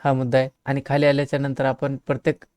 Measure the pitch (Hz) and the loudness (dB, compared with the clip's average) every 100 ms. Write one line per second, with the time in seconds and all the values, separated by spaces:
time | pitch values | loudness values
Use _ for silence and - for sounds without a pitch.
0 | 143 131 127 131 131 - - 135 - 143 | -2 0 2 0 0 -4 -6 -4 -2 2
1 | 147 139 139 143 139 135 135 131 139 135 | 4 2 0 -2 -2 -2 -2 -2 -4 -4
2 | - 131 156 - - | -4 -2 -2 -4 -8